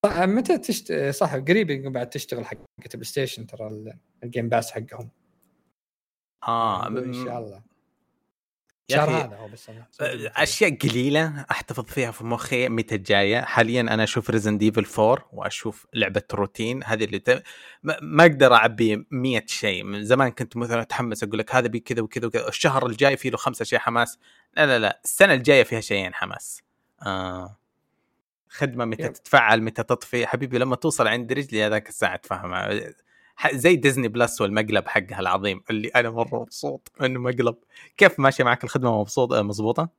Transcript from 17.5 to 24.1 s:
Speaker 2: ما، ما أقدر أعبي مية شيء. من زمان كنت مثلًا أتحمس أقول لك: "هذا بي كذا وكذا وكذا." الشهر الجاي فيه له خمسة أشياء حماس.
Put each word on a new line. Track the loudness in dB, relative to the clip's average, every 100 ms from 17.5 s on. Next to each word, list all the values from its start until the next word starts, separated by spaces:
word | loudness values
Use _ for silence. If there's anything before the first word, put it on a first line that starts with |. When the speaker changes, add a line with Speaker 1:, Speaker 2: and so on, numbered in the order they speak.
| -20 -20 -10
Speaker 2:
ما، | -6 -6
ما | 0 6
أقدر | 6 8 8
أعبي | 8 6 2 0 0 -4
مية | -4 -2 -2 -4
شيء. | -4 -2 -2
من | -6 -8
زمان | 2 2 2
كنت | -2 -8 -6
مثلًا | -2 -4
أتحمس | -4 -6 -6 -6
أقول | -4 -4
لك: | 0
"هذا | 0 0
بي | -6
كذا | -4 -4
وكذا | -4 -6 -4
وكذا." | -2 -4
الشهر | 0 0 2 -2
الجاي | 2 2 2
فيه | -4
له | -4
خمسة | -4 -6
أشياء | -2 -2
حماس. | 0 0 0